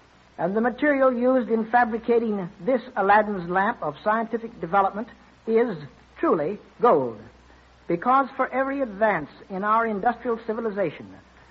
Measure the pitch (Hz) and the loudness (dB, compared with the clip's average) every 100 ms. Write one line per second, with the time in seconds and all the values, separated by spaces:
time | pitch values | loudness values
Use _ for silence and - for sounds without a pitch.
0 | _ _ _ - 165 208 240 240 294 277 | _ _ _ -4 -2 0 0 0 2 4
1 | 262 240 247 262 214 226 220 240 240 220 | 4 4 2 2 2 -2 2 2 2 0
2 | 233 233 233 208 180 - 175 254 - - | 0 0 2 -2 -6 -6 0 0 -2 -2
3 | 196 208 214 202 170 180 202 233 156 143 | 4 4 2 -2 -2 0 0 -2 -6 -4
4 | 214 220 220 233 226 - 175 196 196 196 | -2 -2 -2 -6 -8 -12 -2 0 0 -2
5 | 240 - - _ - 226 247 170 147 - | -10 -14 -20 _ 0 2 2 -2 -12 -20
6 | _ - 339 190 151 208 - - 240 170 | _ -4 0 0 -2 -6 -14 0 4 4
7 | 123 110 107 - - - _ _ - 170 | 2 -6 -16 -20 -20 -20 _ _ -6 -2
8 | 240 269 269 - 254 254 269 277 262 190 | 2 2 2 -2 -4 -2 -2 -2 -6 0
9 | 214 185 143 - - 190 208 220 226 208 | 0 0 -4 -14 -12 -6 0 2 0 -2
10 | 240 240 254 226 - 220 226 196 180 - | -2 -2 -4 -4 -4 -6 -4 -2 -4 -4
11 | 101 95 - - - | -14 -20 -20 -20 -20